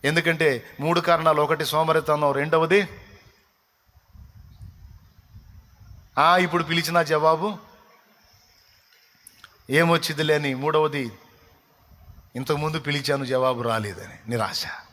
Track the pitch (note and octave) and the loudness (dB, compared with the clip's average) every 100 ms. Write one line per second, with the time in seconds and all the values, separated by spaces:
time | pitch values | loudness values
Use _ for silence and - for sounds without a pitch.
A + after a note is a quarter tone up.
0 | C#3+ D#3+ E3 E3 D#3+ B2 - - D3+ E3+ | 2 2 0 2 2 2 -6 -6 0 0
1 | E3+ E3+ D#3+ D3+ D3 D#3 D3 D3+ D#3+ D#3 | 2 4 4 4 2 0 0 0 2 2
2 | D3+ D3 D3 C3+ D3+ D#3+ D#3+ G3 F#3+ - | 2 0 2 0 2 2 4 2 0 -10
3 | - - _ _ _ _ _ _ _ _ | -20 -20 _ _ _ _ _ _ _ _
4 | _ - - - - - - - - - | _ -20 -20 -20 -20 -20 -20 -20 -20 -20
5 | _ _ _ - - - _ _ - - | _ _ _ -20 -20 -20 _ _ -20 -20
6 | - - D#3 F3+ F3+ E3+ D#3+ E3+ D#3+ E3+ | -8 2 4 4 2 -2 -2 -2 0 0
7 | D#3 D#3 D#3 D#3+ G3+ G3 - - _ _ | 2 2 2 2 -2 -8 -16 -20 _ _
8 | _ _ _ _ _ _ _ _ _ _ | _ _ _ _ _ _ _ _ _ _
9 | _ _ - _ - _ - C#3+ E3+ E3 | _ _ -20 _ -20 _ -2 0 2 2
10 | E3 D3+ D#3 D3+ D3 C3 D3 D#3 D3+ C#3+ | -2 -4 0 0 0 -4 0 0 0 -2
11 | A#2+ G2+ _ _ _ _ _ _ _ - | -8 -12 _ _ _ _ _ _ _ -20
12 | - - _ B2 C3 D3 D#3 D#3 C#3+ D3 | -20 -20 _ -12 -4 -4 -2 -6 -4 -4
13 | C#3+ C#3 B2+ C3 B2+ A#2+ A#2 A2+ G#2 F#2 | -4 -4 -2 -2 0 -2 -4 -4 -6 -12
14 | G2 - A2 A#2 G2 - - - - | -16 -18 -8 -4 -4 -6 -10 -12 -18